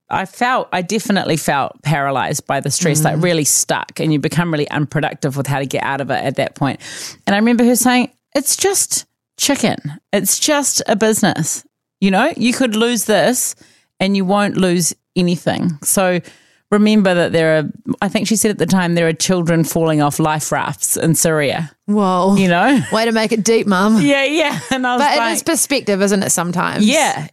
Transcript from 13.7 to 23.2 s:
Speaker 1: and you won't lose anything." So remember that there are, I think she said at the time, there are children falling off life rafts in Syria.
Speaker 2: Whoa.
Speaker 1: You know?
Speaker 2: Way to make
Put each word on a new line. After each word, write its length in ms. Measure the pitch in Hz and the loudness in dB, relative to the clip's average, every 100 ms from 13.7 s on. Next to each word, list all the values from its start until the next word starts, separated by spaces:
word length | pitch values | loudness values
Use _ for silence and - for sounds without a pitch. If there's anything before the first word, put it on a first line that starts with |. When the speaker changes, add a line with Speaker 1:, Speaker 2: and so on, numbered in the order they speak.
| _ _ - | _ _ -4
Speaker 1:
and 180 | 190 196 | 0 0
you 80 | |
won't 320 | 185 202 202 - | 0 0 0 2
lose 380 | 185 180 165 - _ - | 2 2 0 -4 _ 0
anything." 560 | 175 175 - - 175 151 | 0 0 -2 -2 -2 -4
So 380 | - - 185 175 - - _ _ - | -4 0 0 0 -4 -20 _ _ -2
remember 420 | 208 208 214 190 | 2 4 4 4
that 160 | 175 160 | 2 2
there 260 | 160 160 156 | 2 2 2
are, 60 | 147 - - - | 0 -8 -8 -4
I 60 | 202 | -2
think 180 | 214 214 | -2 0
she 80 | |
said 160 | 220 214 | 0 0
at 80 | 202 | 0
the 80 | 165 | 0
time, 300 | 185 170 170 | 2 2 2
there 100 | 165 | 0
are 60 | |
children 500 | 165 - 185 165 165 | 0 0 0 2 0
falling 400 | 156 170 160 151 | 0 0 0 2
off 160 | 147 139 | 0 2
life 320 | 156 156 - | 0 0 -2
rafts 460 | 143 - 147 - - | -4 -4 -4 -4 -2
in 180 | 165 | 0
Syria. 560 | 147 170 156 139 - 160 _ - | 2 2 2 0 -2 -6 _ -4
Speaker 2:
Whoa. 480 | 208 190 180 185 196 | 0 2 2 2 4
Speaker 1:
You 120 | 185 | 4
know? 320 | 175 220 269 143 | 4 4 2 0
Speaker 2:
Way 120 | 208 | 0
to 80 | 233 | 0
make 180 | 226 | 0